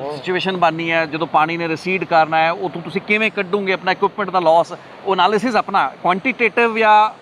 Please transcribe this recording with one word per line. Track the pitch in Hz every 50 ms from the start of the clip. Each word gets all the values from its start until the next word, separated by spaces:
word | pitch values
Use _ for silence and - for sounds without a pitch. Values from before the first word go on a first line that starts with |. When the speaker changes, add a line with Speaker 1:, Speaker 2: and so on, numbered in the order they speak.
Speaker 1:
ਹਾਂ। | 135 143
Speaker 2:
ਸਿਚੁਏਸ਼ਨ | 151 139 - 180 185 180 - 190 190
ਬਣਨੀ | 180 170 165 156 165 165 165
ਹੈ, | 165 165 160
ਜਦੋਂ | 151 147 156 165
ਪਾਣੀ | 151 - 156 156 160 170
ਨੇ | 170 170 160
ਰਿਸੀਡ | 160 151 - 180 190 190 175
ਕਰਨਾ | - 175 160 156 156 160 165
ਹੈ, | 160 165
ਉਦੋਂ | 175 202 190 175 170 175
ਤੁਸੀਂ | 165 165 151 190
ਕਿਵੇਂ | - - 208 214 220 214
ਕੱਢੋਗੇ | - 202 196 175 190 208 196 190
ਆਪਣਾ | 190 175 180 185
ਇਕੁਇਪਮੈਂਟ | 180 - 202 190 - - 202 185
ਦਾ | 180 185
ਲਾਸ, | 170 160 160 170 160 165 175 - - - - - -
ਉਹ | 196 190
ਐਨਾਲਿਸਿਸ | 180 180 196 214 202 202 262 220
ਆਪਣਾ | 226 233 - 202 185 151 135 - -
ਕੁਆਂਟੀਟੇਟਿਵ | - 165 180 190 - 262 - - 240 214 - 240 240 226 220 226
ਜਾਂ, | 220 214 214 208 214 214 - -